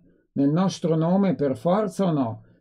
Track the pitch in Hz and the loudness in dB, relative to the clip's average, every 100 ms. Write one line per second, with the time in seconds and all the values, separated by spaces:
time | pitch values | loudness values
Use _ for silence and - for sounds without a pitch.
0 | _ _ _ - 139 156 190 - 175 160 | _ _ _ -2 0 2 0 -2 -2 0
1 | 165 185 196 139 143 127 170 196 208 - | 2 2 2 0 -2 -2 0 0 -2 -2
2 | 190 151 120 113 - _ | -2 0 -2 -6 -16 _